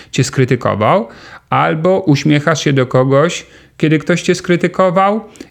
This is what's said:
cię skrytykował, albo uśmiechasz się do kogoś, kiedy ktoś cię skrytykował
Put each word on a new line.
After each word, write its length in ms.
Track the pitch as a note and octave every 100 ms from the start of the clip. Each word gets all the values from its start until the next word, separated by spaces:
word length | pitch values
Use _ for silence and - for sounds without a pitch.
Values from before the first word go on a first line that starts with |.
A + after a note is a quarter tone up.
| -
cię 140 | -
skrytykował, 840 | C3 - B2 B2 G#2+ G2+ A2 F3+ A3+ - - - -
albo 500 | C3 D#3 D#3+ F3+ F#3+
uśmiechasz 640 | - C#3 D#3 D3 D#3 D3+
się 80 | D3+
do 140 | C3+ B2
kogoś, 600 | C3 C3+ C3+ E3+ - - - - -
kiedy 220 | D#3+ D3+
ktoś 240 | - E3+
cię 120 | -
skrytykował 880 | F#3 - F3 F3 - F#3 F3+ G3 G#3+ - - -